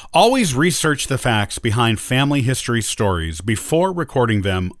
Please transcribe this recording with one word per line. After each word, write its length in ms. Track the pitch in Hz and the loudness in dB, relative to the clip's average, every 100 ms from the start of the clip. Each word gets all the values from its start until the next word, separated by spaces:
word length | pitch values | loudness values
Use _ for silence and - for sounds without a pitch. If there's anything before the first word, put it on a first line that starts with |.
| - | -2
Always 420 | 160 220 269 196 131 | 4 4 4 2 2
research 520 | 170 147 156 147 - | 0 2 0 0 -2
the 100 | 135 | -2
facts 420 | 131 110 101 - | 0 0 0 -4
behind 400 | 120 107 117 107 | -2 2 2 0
family 420 | - 127 143 143 | -2 0 2 2
history 400 | 123 131 - 117 | 0 -2 -2 -2
stories 600 | 104 - 107 90 82 80 | -2 -2 0 0 -4 -6
before 500 | 98 110 - 160 190 | -4 -4 0 0 0
recording 500 | 175 160 135 117 107 | -2 -4 0 2 2
them 300 | 98 92 90 - | 0 -2 -4 -6